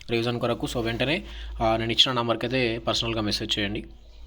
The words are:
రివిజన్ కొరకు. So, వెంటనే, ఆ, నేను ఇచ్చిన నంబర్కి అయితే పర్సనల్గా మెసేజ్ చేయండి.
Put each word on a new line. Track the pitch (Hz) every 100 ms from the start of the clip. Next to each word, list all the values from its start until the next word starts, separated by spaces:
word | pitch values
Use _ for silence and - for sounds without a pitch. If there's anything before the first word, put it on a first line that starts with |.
| -
రివిజన్ | 117 117 120
కొరకు. | 117 117
So, | 147 127
వెంటనే, | 113 117 127 175 - - - -
ఆ, | 113 113
నేను | 113
ఇచ్చిన | 113 -
నంబర్కి | 123 117 110 120
అయితే | 131 123 117
పర్సనల్గా | 117 107 117 113
మెసేజ్ | 104 101 107 -
చేయండి. | 101 107 - - - -